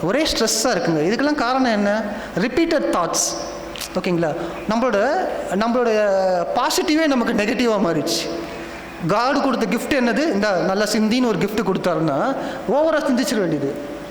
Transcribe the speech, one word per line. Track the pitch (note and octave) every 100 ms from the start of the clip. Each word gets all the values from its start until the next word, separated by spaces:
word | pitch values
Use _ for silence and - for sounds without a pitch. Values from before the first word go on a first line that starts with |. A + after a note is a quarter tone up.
ஒரே | D#3+ B3+
ஸ்ட்ரெஸ்ஸா | C#4+ - A3 - C4+
இருக்குங்க. | F#3+ E3 D#3+
இதுக்கெல்லாம் | D#3+ A#3 C#4+ D4
காரணம் | A#3+ C4 B3+
என்ன? | G#3 G3+ G#3+ G#3 - - E3+
ரிப்பீட்டட் | A#3+ E4+ E4 D#4 E4+
தாட்ஸ். | G#3 E3 - - - - - - - - F#3
ஓகேங்களா? | F#3 E3+ E3 C#3+ - - -
நம்மளோட, | A3+ B3+ G3+ A#3+ F4+ - - -
நம்மளோட | F#3 A3+ B3 A#3 G#3+ G#3 F#3+ F#3+ F3+ - -
பாசிட்டிவே | C#4+ E4+ E4+ D4+ D#4+
நமக்கு | C4 A3
நெகட்டிவா | A#3 G#3 B3 B3 G#3 F3+
மாறிடுச்சு. | D#3+ - - - - - - - - - - E3
காட் | G#3 B3 C#4+
கொடுத்த | C4 A3+ G#3
கிஃப்ட் | A#3 -
என்னது? | C#4+ A#3+ A3 D#4+
இந்த | G3+ G#3+
நல்ல | F3+ E3 F#3+
சிந்தின்னு | G#3 A#3 G#3+ B3 B3
ஒரு | F#3
கிஃப்ட் | G3 G#3+ F#3+
கொடுத்தாருன்னா | F#3 F#3 D#3+ D#3+ C#3 A3+ C#4 - - -
ஓவரா | C4 D#4+ D#4
சிந்திச்சிட | D4 B3 C4+ A3
வேண்டியது, | F3 D3+ C#3 - - - -